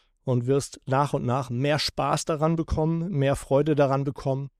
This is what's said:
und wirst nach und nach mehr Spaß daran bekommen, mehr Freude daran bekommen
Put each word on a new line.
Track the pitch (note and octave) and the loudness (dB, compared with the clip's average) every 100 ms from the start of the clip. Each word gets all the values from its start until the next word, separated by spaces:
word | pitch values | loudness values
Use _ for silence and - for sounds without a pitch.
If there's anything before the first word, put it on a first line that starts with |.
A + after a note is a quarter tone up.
| _ _ | _ _
und | - B2 A#2+ | -2 0 2
wirst | C#3 - - - | 0 -2 -8 -2
nach | C3 C#3+ | 0 2
und | C#3 | 0
nach | A#2 B2+ B2+ | 0 -2 -2
mehr | A#2+ C#3+ D3+ | -2 0 0
Spaß | - - C#3 D3+ - | -2 -2 -2 -2 -2
daran | D3+ D#3+ | -2 0
bekommen, | E3 D#3+ - D#3 E3 E3+ | 0 -2 -2 0 -2 -2
mehr | C#3+ C3+ | 0 0
Freude | C#3 - C3+ D3+ | 0 2 2 4
daran | D3 C#3 C3+ | 4 2 2
bekommen | C#3 - C#3+ C3+ C#3 - | -2 -4 -4 -4 -6 -14